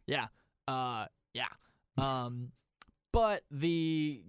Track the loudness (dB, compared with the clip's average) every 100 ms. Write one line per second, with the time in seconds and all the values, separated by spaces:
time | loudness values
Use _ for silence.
0 | -4 -2 -2 _ _ _ -4 -2 -2 -4
1 | -6 _ _ -6 -6 -8 _ _ _ -2
2 | 0 0 -2 -6 -10 -14 _ -20 -20 _
3 | _ 2 4 2 -4 -2 2 4 2 2
4 | 0 -4